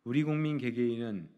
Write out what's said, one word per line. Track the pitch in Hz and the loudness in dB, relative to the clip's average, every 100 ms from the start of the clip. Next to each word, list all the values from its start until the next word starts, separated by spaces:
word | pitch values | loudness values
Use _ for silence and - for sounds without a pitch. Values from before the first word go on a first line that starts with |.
우리 | 117 135 | -2 0
국민 | 151 151 156 147 | 2 2 2 0
개개인은 | 120 120 120 117 117 98 80 | -2 0 0 0 -2 -4 -8